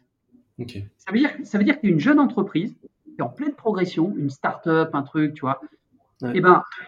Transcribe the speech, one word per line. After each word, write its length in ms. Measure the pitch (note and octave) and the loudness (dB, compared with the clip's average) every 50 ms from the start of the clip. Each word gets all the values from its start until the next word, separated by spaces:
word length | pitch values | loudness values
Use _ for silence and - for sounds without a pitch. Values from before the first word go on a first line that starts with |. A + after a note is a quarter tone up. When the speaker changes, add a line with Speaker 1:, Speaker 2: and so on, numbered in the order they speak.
| _ _ _ _ _ _ _ _ _ _ _ - | _ _ _ _ _ _ _ _ _ _ _ -14
Speaker 1:
Ok. 180 | A#2+ - - G2+ G2+ - - _ | -14 -12 -12 -14 -14 -14 -18 _
Speaker 2:
Ça 120 | _ F#3+ | _ -2
veut 80 | F#3 A#3+ | 0 0
dire, 120 | D4+ C#4+ - - - | 0 0 -2 -6 -8
ça 120 | - - | -4 -2
veut 80 | G3+ G3+ | 2 2
dire 160 | C#4+ C#4 - | 2 2 2
qu'une 180 | - G3 E3+ D3+ | 2 2 2 4
jeune 220 | D3 C4 D4+ D4+ | 4 4 4 6
entreprise 560 | C#4 - - - F3+ - - D#3 F#3 - - - - - _ _ _ | 4 2 2 -2 -4 -2 -2 -4 -4 -4 -8 -14 -20 -20 _ _ _
qui 80 | - - - | -16 -8 -8
est 20 | |
en 80 | D3+ - | -8 -8
pleine 240 | - - D4 D4+ C#4+ | -6 -6 -6 -6 -8
progression, 580 | - - A3+ G3+ F#3 F3+ F3 - E3+ E3 G3+ G3+ F3+ | -4 -4 -4 -2 -2 -2 -2 -2 -2 -2 -2 -2 -4
une 100 | D3 C#3 | -4 -6
start-up, 640 | C3+ - - - - - - E3+ D#3+ D#3+ E3 D#3+ | -4 -4 -6 -6 -6 -4 -2 2 2 2 2 0
un 100 | D#3+ C#3+ | -2 -6
truc, 300 | C3 - - D#3 D3+ D3 | -6 -4 -2 -2 -2 -2
tu 80 | D3+ - | -2 -4
vois, 220 | C#3 C3 C#3 - - - _ _ _ _ _ _ _ _ _ _ | -6 -6 -6 -6 -8 -16 _ _ _ _ _ _ _ _ _ _
Speaker 1:
Ouais. 120 | - B2 - | -8 -4 -2
Speaker 2:
eh 60 | B2 | 4
ben, 200 | - F3+ F3 - - - - - - | 6 6 6 6 4 -2 -12 -18 -18